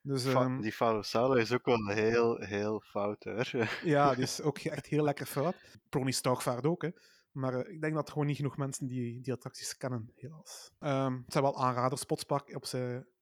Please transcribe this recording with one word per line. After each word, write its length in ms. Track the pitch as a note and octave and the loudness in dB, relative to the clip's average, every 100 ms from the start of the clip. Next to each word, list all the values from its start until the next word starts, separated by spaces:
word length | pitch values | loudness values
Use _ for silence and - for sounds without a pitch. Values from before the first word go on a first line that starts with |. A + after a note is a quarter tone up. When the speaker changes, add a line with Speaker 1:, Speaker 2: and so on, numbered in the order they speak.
Speaker 1:
Dus, 220 | C#3 C3+ | -4 -2
Speaker 2:
Fa-, 160 | B2 C3 | 2 4
Speaker 1:
ehm, 200 | B2+ B2+ | 2 0
Speaker 2:
die 120 | G#2+ | -2
Faule 300 | - A#2+ A2 | 2 2 2
Saule 380 | G2 A2+ C3 C3 | 2 2 4 4
is 120 | A2+ | 4
ook 120 | B2 | 2
wel 220 | - A#2+ G2+ | 4 2 4
heel, 480 | G#2 A2 A#2 A#2 A#2 | 2 4 6 4 2
heel 420 | G#2 G2+ G#2 G#2+ | -2 -2 0 -2
fout, 440 | - G#2 G2+ G#2 | -4 -4 -2 -4
hoor. 260 | - G2 B2 | -6 -4 -2
<laughs> 320 | C3+ A2 - | 0 -2 -2
Speaker 1:
Ja, 300 | F3+ C#3+ C#3+ | 2 4 4
die 80 | B2+ | 4
is 180 | B2+ - | 0 -2
ook 180 | D3+ - | -2 -2
echt 280 | - D3 - | -4 -6 -2
heel 180 | D3 | 0
lekker 220 | D3+ C#3+ C3+ | 0 0 -4
fout. 300 | - D3+ F#3+ - - _ | -2 -2 -4 -10 -20 _
Ploni 240 | D3 C3 | -2 0
Staugvaart 540 | B2 C3+ B2+ - A#2+ C#3 | 0 0 0 0 0 0
ook, 160 | E3+ | 0
hè. 80 | D#3 - _ _ _ | -4 -8 _ _ _
Maar, 220 | C#3 C3 B2+ | -6 -2 -2
eh, 120 | - | -4
ik 60 | D#3+ | -4
denk 140 | D#3 | -2
dat 160 | D#3 D3 | -2 -2
gewoon 160 | D3+ D3 | 0 0
niet 100 | C#3+ | 0
genoeg 200 | C#3+ - | -2 -2
mensen 300 | C3+ - C3+ | -6 -4 -6
die, 340 | B2+ A#2 A#2+ | -4 -4 -6
die 120 | B2+ | -6
attracties 440 | A#2 B2+ - - - | -6 -6 -10 -10 -8
kennen, 360 | C3 B2 A2+ | -6 -6 -8
helaas. 560 | - B2+ D#3+ - - - _ | -14 -18 -16 -18 -18 -18 _
Ehm, 340 | D3+ C3+ C3+ | -2 0 0
het 200 | B2+ A#2+ | -4 -4
zijn 120 | D#3 | 0
wel 140 | C3+ C#3+ | 2 2
aanraders. 460 | B2+ B2 B2+ - | 0 2 0 0
Potspark 500 | - D#3 - C#3+ - | -4 -4 0 -2 -2
op 100 | B2+ - | -10 -6
zijn, 400 | B2+ B2 B2 - _ | -4 -4 -6 -10 _